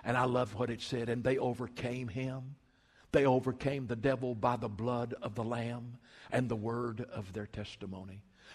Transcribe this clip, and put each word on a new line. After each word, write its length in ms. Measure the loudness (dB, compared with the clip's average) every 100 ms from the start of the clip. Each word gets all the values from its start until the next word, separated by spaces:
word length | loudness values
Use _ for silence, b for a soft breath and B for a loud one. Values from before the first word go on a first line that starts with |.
And 120 | 0 2
I 100 | 4
love 280 | 4 2
what 160 | 0 -2
it 120 | -2
said, 260 | -4 -2 0
"And 160 | 0
they 140 | 2 2
overcame 680 | 2 -2 -6 -4 -4 -4 -4
him." 460 | -4 -4 -4 -8 -12 _ b b b b
They 120 | 6
overcame 640 | 8 6 4 0 0 0 -2
the 100 | 0
devil 380 | 2 2 0
by 220 | 2 2 2
the 120 | 0
blood 460 | -2 0 0 -2 -4
of 120 | -6
the 80 | -4
Lamb 560 | -2 -2 -2 -6 -10 -14 B B B
and 200 | 0 0
the 40 |
word 460 | 0 0 0 -2 -4
of 320 | -6 -6 -6
their 140 | -6 -8
testimony. 760 | -8 -10 -8 -10 -8 -10 -14 -18 B B